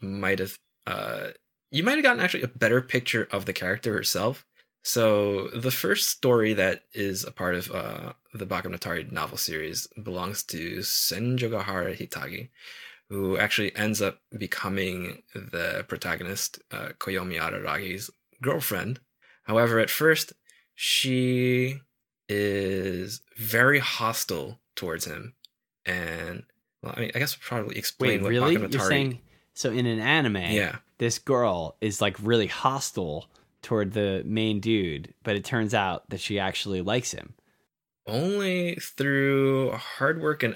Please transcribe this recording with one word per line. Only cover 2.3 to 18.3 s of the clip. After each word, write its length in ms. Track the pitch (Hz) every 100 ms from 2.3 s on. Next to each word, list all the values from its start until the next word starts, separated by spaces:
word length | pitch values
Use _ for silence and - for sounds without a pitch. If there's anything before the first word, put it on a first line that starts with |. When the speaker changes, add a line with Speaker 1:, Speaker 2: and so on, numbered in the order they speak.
| 175
Speaker 1:
a 60 | 127
better 320 | - 110 123
picture 480 | 127 127 123 113 -
of 140 | 101 92
the 80 |
character 400 | - 92 104 120
herself. 520 | 101 - 90 110 139 _ _ _ _
So 640 | - 117 110 104 101 98 -
the 220 | 120 127
first 380 | 127 - 208 -
story 440 | - 131 120 107
that 300 | 101 95 90 _
is 300 | - 98 92
a 80 | -
part 240 | - 90 90
of, 160 | 90
uh, 420 | 92 55 - - - _
the 120 | 107 95
Bakemonogatari 640 | 92 90 90 95 85 73
novel 260 | 80 76 -
series 500 | - 78 78 92 - -
belongs 420 | 104 90 90 -
to 340 | - 82 85 -
Senjogahara 1160 | - - - 98 120 127 113 110 98 92 95 82
Hitagi, 520 | - - - 95 123 _ - - - - -
who 280 | 101 95 95
actually 380 | 104 - 104 -
ends 260 | 107 104
up 200 | 98 - _ 107
becoming 840 | 98 - 101 98 92 90 87 - _
the 500 | 107 101 85 85 - -
protagonist, 720 | - 87 82 90 101 - - -
uh, 180 | 101 - -
Koyomi 400 | 98 92 90 82
Araragi's 720 | 82 95 - 73 95 95 120 _ _